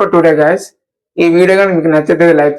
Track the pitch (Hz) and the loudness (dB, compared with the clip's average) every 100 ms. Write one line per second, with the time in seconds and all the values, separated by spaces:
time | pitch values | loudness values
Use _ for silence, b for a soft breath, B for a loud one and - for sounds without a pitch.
0 | 196 170 160 151 151 185 - _ _ _ | -2 0 0 2 0 -2 -8 _ _ _
1 | _ - 170 170 185 190 196 175 160 156 | _ -4 0 2 2 0 0 -2 -2 -2
2 | 151 160 170 156 147 | -2 0 2 2 0